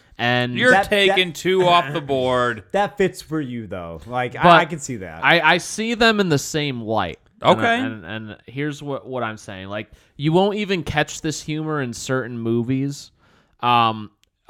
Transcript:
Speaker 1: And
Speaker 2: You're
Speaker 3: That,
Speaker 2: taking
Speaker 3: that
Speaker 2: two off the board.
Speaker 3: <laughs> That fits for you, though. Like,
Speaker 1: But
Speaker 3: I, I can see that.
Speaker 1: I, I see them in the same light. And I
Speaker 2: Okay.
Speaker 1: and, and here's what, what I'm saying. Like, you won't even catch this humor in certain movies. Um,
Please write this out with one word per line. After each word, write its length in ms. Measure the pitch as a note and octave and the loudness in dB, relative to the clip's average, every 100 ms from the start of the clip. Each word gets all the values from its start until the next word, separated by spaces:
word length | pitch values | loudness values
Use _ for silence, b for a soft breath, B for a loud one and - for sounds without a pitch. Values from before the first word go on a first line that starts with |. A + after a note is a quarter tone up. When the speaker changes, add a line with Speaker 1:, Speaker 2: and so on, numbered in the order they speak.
| b - | b -4
Speaker 1:
And 360 | A#2+ B2 A#2+ B2 | 0 0 0 2
Speaker 2:
You're 140 | B3 | 4
Speaker 3:
That, 180 | G#3+ G3+ | 4 4
Speaker 2:
taking 380 | G#3 G3 G3 F3+ | 2 4 4 0
Speaker 3:
that 60 | D3 | -2
Speaker 2:
two 300 | F3+ F#3 F3+ | 0 2 6
off 240 | F3 C#3+ | 4 4
the 80 | D#3 | -4
board. 600 | C#3+ C3+ B2+ B2+ B2 A2 - | -2 0 2 2 0 -2 -4
Speaker 3:
<laughs> 40 | |
That 260 | F#3+ G3+ G3+ | -2 -2 0
fits 240 | F#3 F#3 | -2 -2
for 180 | - D#3 | -8 -6
you, 260 | C3 A#2+ G#2+ | -6 -8 -8
though. 360 | F#2 E2+ E2 G#2+ | -10 -10 -12 -6
Like, 280 | B2 B2 | -4 -4
Speaker 1:
But 100 | B2 | 2
Speaker 3:
I, 140 | E3+ E3+ | 6 6
I 60 | E3 | 6
can 120 | D#3+ | -4
see 180 | - A#2 | -10 -10
that. 280 | F2+ D#2+ | -10 -2
Speaker 1:
I, 160 | C3+ E3 D#3 | 2 4 4
I 20 | F3 | 2
see 360 | - - A3+ | 0 -6 -4
them 260 | A3+ A3+ G#3+ | 2 2 4
in 80 | F#3 | 2
the 100 | C#3+ | 0
same 440 | - D#3 D3 B2 | 0 -4 -4 -6
light. 360 | G#2+ A2 F2+ B1+ _ _ | -4 -2 -2 -8 _ _
And 180 | C3 F#3+ | 2 2
I 20 | A#3 A#3 | 2 0
Speaker 2:
Okay. 40 | A2 | -2
Speaker 1:
and, 180 | A2 | -8
and 320 | E2 A2 A2 - - | -10 -10 -12 -16 -14
here's 360 | B2+ D3 C#3+ | -8 -6 -6
what, 240 | C#3+ C3+ A#2+ | -8 -10 -8
what 160 | B2+ | -6
I'm 160 | A2+ A2 | -6 -8
saying. 300 | - F#2+ F#2+ | -14 -14 -10
Like, 220 | G#2 G#2+ b b - | -10 -10 b b -4
you 140 | D3 | 2
won't 240 | E3+ G3+ G#3 | 4 2 0
even 240 | G3 F#3+ | -2 -4
catch 380 | C#3+ D3+ D3 - | -2 -2 -2 -4
this 180 | D#3 D3 | -6 -6
humor 400 | - D#3 D#3 D3+ | -6 -6 -4 -4
in 140 | B2 | -6
certain 440 | A2+ - C3 A#2+ A#2+ | -8 -4 -4 -4 -6
movies. 720 | A2+ A#2 A#2 C3+ C#3 C#3+ - _ _ _ _ _ | -2 0 0 -2 -4 -6 -14 _ _ _ _ _
Um, 500 | B2 A#2+ A2+ A2 G#2 _ _ _ | 2 4 4 0 -10 _ _ _